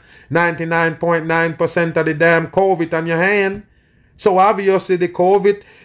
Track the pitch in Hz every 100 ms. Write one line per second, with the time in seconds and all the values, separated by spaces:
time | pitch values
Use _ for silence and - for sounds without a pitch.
0 | _ - - 160 170 160 165 165 165 160
1 | 170 165 160 165 165 160 165 175 165 160
2 | 160 151 170 165 165 185 196 175 165 165
3 | 165 165 190 208 196 202 - _ _ _
4 | _ - 208 185 202 196 196 190 - 180
5 | 175 - 185 202 202 202 - -